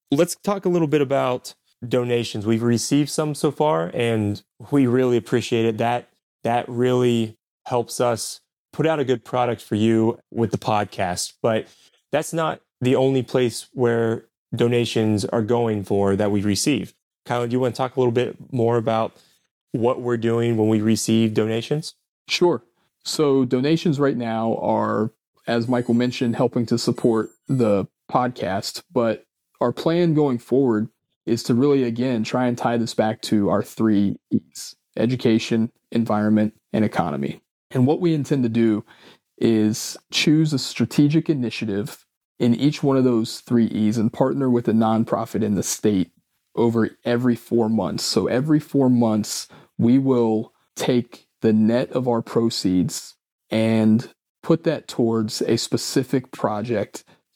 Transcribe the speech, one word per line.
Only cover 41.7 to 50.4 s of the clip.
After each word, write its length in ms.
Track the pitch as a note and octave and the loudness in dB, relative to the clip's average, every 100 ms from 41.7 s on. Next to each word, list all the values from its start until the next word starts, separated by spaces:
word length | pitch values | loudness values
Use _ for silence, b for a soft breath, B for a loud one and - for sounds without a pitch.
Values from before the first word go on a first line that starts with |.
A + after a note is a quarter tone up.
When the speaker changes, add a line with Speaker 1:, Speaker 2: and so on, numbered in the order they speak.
| G2 G#2 - _ _ _ - | -4 -6 -12 _ _ _ -2
Speaker 2:
in 140 | A#2+ | 0
each 280 | A#2 C#3 D3 | 2 0 0
one 140 | C#3 C3+ | 0 2
of 80 | |
those 360 | B2+ A#2 A#2 - | 2 2 -2 -8
three 260 | - A#2+ A2+ | 0 2 2
E's 320 | G#2 G#2+ A#2 | 0 0 0
and 140 | B2 | -2
partner 380 | - C3+ C#3 C3 | 0 -2 0 0
with 160 | A#2+ A#2+ | 0 2
a 60 | |
nonprofit 720 | A2+ A2+ A2 A2 G#2+ A2+ - | 2 2 0 0 -2 -4 -4
in 100 | G#2+ | 0
the 80 | F#2+ | -2
state 480 | - - D3+ F#2+ E2+ _ _ _ _ - | -2 -2 0 0 -2 _ _ _ _ 0
over 340 | A#2 A2+ G#2+ - | 0 2 -2 -4
every 320 | A#2+ A#2+ B2 A#2 | -2 0 0 -2
four 320 | - A#2 A2 | 0 0 2
months. 340 | A2 F2 - | 0 -2 -4
So 240 | - A2 F#2 | -2 0 0
every 320 | A2+ D3+ D3+ | 0 2 0
four 320 | - C#3 B2+ | 2 0 4
months, 560 | B2 A2+ A2 G2+ - - B B - | 4 2 0 -2 -8 -12 B B -2
we 200 | A#2 C3+ | 2 4
will 540 | C3+ B2 A2+ A2 | 4 2 2 0